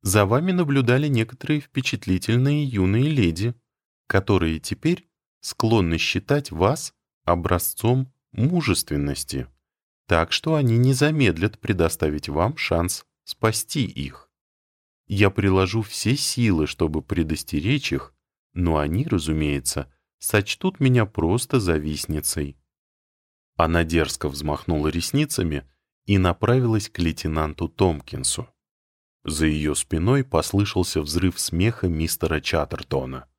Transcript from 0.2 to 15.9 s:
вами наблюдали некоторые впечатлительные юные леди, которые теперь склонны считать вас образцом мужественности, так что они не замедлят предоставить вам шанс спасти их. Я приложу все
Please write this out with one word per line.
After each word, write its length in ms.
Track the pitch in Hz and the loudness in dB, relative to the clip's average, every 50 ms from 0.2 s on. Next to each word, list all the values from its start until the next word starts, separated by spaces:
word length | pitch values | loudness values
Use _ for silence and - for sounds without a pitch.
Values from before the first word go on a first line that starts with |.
| 101 | 4
вами 260 | 95 113 135 165 185 | 4 4 2 2 2
наблюдали 560 | 185 180 175 143 143 135 127 117 123 135 147 | 0 0 2 2 2 2 2 4 2 2 2
некоторые 540 | 151 135 117 113 113 - - - - 151 151 | 2 0 0 0 -2 -6 -14 -4 -2 -2 -2
впечатлительные 1040 | 143 _ _ - 131 - - - - - 92 92 - - 110 120 131 139 147 147 147 | -2 _ _ -4 -4 -2 -4 -4 -2 0 -2 0 2 2 2 2 2 2 2 0 -2
юные 420 | 135 120 101 92 92 98 117 135 151 | -2 0 0 2 2 2 2 2 2
леди, 460 | 160 139 104 85 80 82 101 117 117 _ _ _ _ _ _ _ _ _ _ | 2 2 2 2 2 0 -4 -4 -4 _ _ _ _ _ _ _ _ _ _
которые 520 | _ - 98 95 - 104 90 82 80 80 80 | _ 0 0 2 4 2 4 4 2 -2 -2
теперь 480 | - - - - - 156 175 - _ _ _ _ _ _ _ _ | -4 -8 -10 -4 -2 -2 -2 -2 _ _ _ _ _ _ _ _
склонны 580 | - - - _ - 113 117 110 92 82 82 | -14 -14 -4 _ 2 4 4 4 4 2 2
считать 540 | 80 - - - 95 - - 143 147 139 - | 0 0 -2 -2 -4 0 0 0 0 0 -6
вас 420 | - 80 90 104 143 160 - - _ _ _ _ _ _ _ | -2 2 2 2 2 0 -4 -12 _ _ _ _ _ _ _
образцом 880 | - 87 87 82 - 90 85 - - - - - 110 127 131 131 131 _ _ _ _ - | 0 0 0 2 0 0 0 0 -4 -6 -2 0 2 2 2 0 -4 _ _ _ _ -4
мужественности, 1120 | - - 151 180 175 147 135 - - - - 147 143 143 143 139 - - - - 67 62 - _ _ _ _ _ _ _ _ _ _ _ | 0 0 2 2 0 2 2 0 0 0 -4 -2 -2 -2 -2 -4 -6 -8 -8 -6 -8 -8 -8 _ _ _ _ _ _ _ _ _ _ _
так 260 | _ - 82 82 - - | _ 2 2 2 0 -2
что 220 | - - 156 160 | -4 -2 0 0
они 220 | 151 143 120 113 | 2 2 2 4
не 160 | 117 123 131 135 | 4 4 4 4
замедлят 680 | 127 143 147 156 151 135 101 82 80 90 107 - - | 4 2 2 4 4 2 2 2 2 0 -2 -2 -4
предоставить 680 | - - 101 87 82 82 - - - 78 73 76 - | -4 -4 0 2 2 0 0 0 -2 -2 -2 -4 -6
вам 300 | - 73 73 87 113 - | -4 -2 0 0 0 -2
шанс 480 | - - - 90 85 85 92 - - - _ _ _ _ | -4 -4 -2 0 0 0 -2 -4 -8 -12 _ _ _ _
спасти 640 | - - _ - 110 110 - - - - - 120 | -18 -8 _ -2 -2 0 -2 -6 -6 -4 -4 -4
их. 440 | - - - 69 67 - - - _ _ _ _ _ _ _ _ _ _ _ _ _ _ _ _ | -4 -4 -8 -10 -10 -10 -16 -20 _ _ _ _ _ _ _ _ _ _ _ _ _ _ _ _
Я 220 | _ 107 98 104 98 | _ 2 4 4 4
приложу 520 | - - 101 98 92 95 95 92 104 113 | 4 2 2 4 4 4 2 2 0 -4
все 340 | 107 - | -6 -4